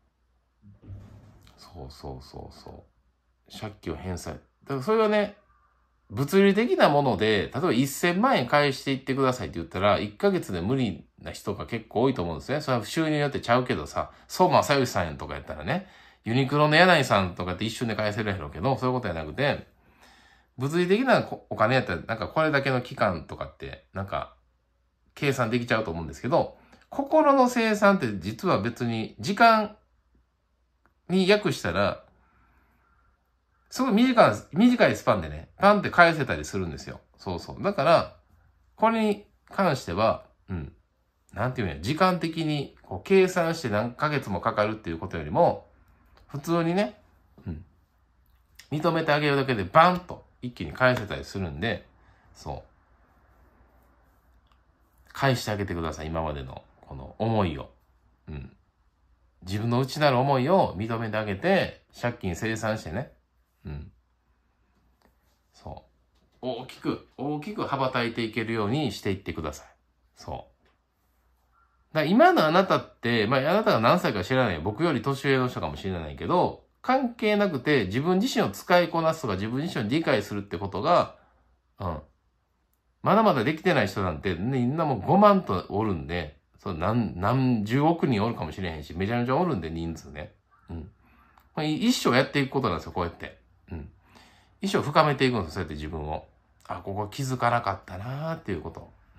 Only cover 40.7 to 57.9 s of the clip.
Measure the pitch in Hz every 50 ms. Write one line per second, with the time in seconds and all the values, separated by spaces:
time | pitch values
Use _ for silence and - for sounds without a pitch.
40.7 | - _ _ _ _ _ _ _ _ _ _ _ - 95 107 127 127 127 107 82
41.7 | 76 71 80 98 156 156 190 185 180 175 170 165 160 160 160 151 151 147 135 -
42.7 | - _ _ - 98 98 - - 190 196 185 185 185 185 165 165 165 160 - 120
43.7 | 104 104 113 120 120 - 147 151 151 139 - - 98 90 - 117 110 - 104 107
44.7 | 110 104 - 87 82 82 95 95 - 85 76 76 87 151 170 143 - - - _
45.7 | _ _ _ _ _ _ _ _ _ - - _ - 143 - - 170 170 170 165
46.7 | 170 190 208 240 - - _ _ _ _ _ _ _ - - - 80 76 - _
47.7 | _ _ _ _ _ _ _ _ _ _ _ _ _ _ _ _ _ _ - _
48.7 | - 151 147 175 165 165 156 156 147 147 151 147 143 139 135 131 127 107 92 92
49.7 | - 160 165 180 180 175 175 - - - - _ _ _ - 127 - - 90 76
50.7 | 76 - 127 127 127 - 107 92 78 73 85 - - 101 95 85 73 71 90 117
51.7 | 98 87 - - _ _ _ _ _ _ _ _ - - - 76 69 - - _
52.7 | _ _ _ _ _ _ _ _ _ _ _ _ _ _ _ _ _ _ _ _
53.7 | _ _ _ _ _ _ _ _ _ _ _ _ _ _ _ _ _ _ _ _
54.7 | _ _ _ _ _ _ _ _ - - - 135 123 117 - - 107 101 98 85
55.7 | 87 85 82 80 73 73 78 80 80 78 80 78 73 71 65 67 - - - _
56.7 | _ _ - - 69 67 65 67 - _ 107 110 113 110 98 87 76 67 - -
57.7 | _ _ _ _